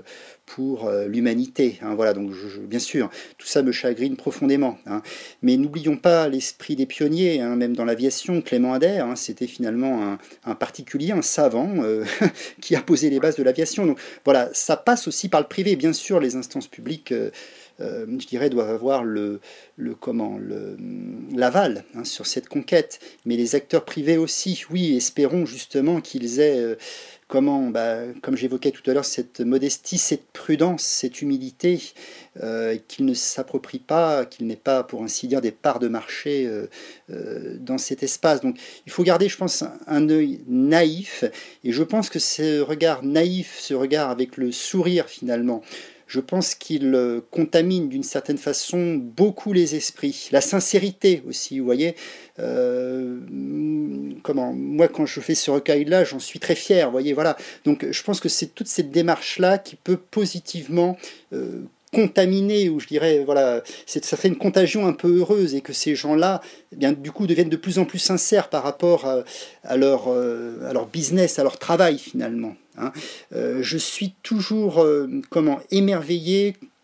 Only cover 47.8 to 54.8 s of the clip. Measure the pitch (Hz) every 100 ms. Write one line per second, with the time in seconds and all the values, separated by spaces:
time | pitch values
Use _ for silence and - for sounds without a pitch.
47.8 | 147 135 135 143 - 143 147 139 - 175
48.8 | 170 151 120 113 202 190 208 185 165 151
49.8 | - - 143 - - 139 - 196 - 196
50.8 | 196 190 196 165 131 127 - 135 127 127
51.8 | 165 165 - - - - 120 127 123 123
52.8 | 127 131 127 123 127 135 135 147 151 151
53.8 | 147 139 143 135 - 139 123 127 139 151